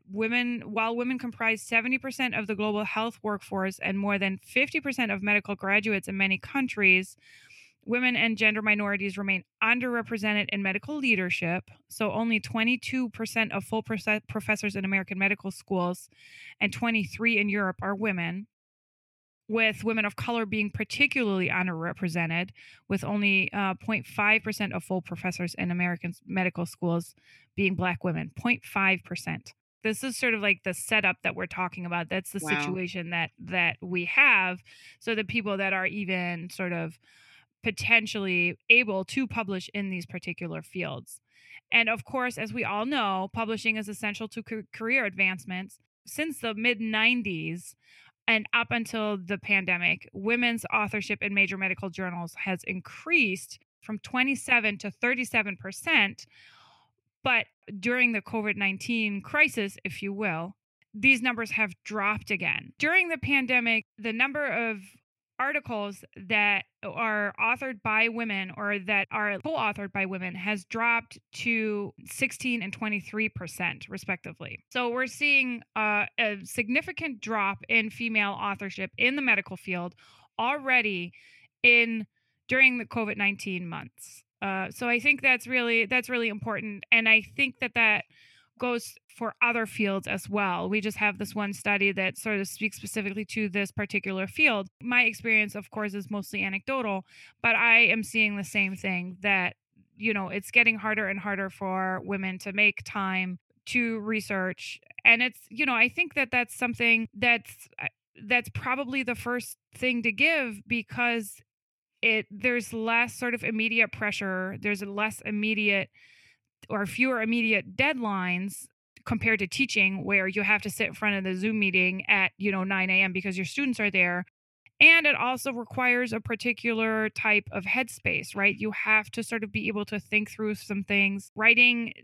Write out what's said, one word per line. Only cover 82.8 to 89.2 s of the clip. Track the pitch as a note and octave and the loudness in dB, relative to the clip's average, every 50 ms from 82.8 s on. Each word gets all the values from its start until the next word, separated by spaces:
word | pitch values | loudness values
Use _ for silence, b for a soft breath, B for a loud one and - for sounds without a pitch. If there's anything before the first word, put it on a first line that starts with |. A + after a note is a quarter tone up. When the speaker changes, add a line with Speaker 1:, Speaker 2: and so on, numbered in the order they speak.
| - | -6
Speaker 1:
covid | - - A#3 A3 G#3 - | -4 -4 -4 -2 -2 -2
nineteen | G3+ G3+ G3+ G3+ - - G3 F#3 F3 F3 | -2 -2 -2 -2 -2 -6 -6 -6 -6 -6
months. | E3+ E3 D3 C3+ - _ - - - - - _ _ _ - | -8 -10 -10 -12 -14 _ -20 -20 -20 -20 -20 _ _ _ -8
Uh, | G3+ G3 F#3+ F#3+ F#3 - | -6 -4 -2 -2 -4 -6
so | - - B3 | -6 -4 0
I | A#3+ A#3+ A#3+ | 0 0 2
think | A#3 D4 C#4+ B3 C4 | 4 2 2 4 4
that's | C4 B3+ A#3+ - | 2 2 2 0
really, | A#3+ B3+ B3 A#3+ A#3 A#3 A3+ A3+ | -2 -2 0 2 2 2 2 2
that's | G3 B3+ B3+ - B3 | 2 0 -2 -2 -2
really | B3+ A#3 A#3 A3 | -2 -2 -2 -2
important. | G#3 G#3 - A3+ G#3 E3+ A3 G#3+ G3+ G3 - - | -4 -4 -6 -6 -4 -4 -6 -8 -10 -10 0 2
And | A#3 A3+ A3+ A3 | 2 4 6 6
I | A3 A3 | 4 4
think | G3 - - - C#4 C4 - - | 4 0 -2 -2 -2 -2 -2 -6
that | C4 A#3 - | -6 -2 0
that | A#3+ A3+ G#3+ G#3 - - b b b b b b b b b b - | 2 4 4 4 2 -2 b b b b b b b b b b -4
goes | B3+ B3 A#3+ A#3+ - - - _ _ | -2 -2 -2 -2 -4 -8 -18 _ _
for | _ - - | _ -10 -6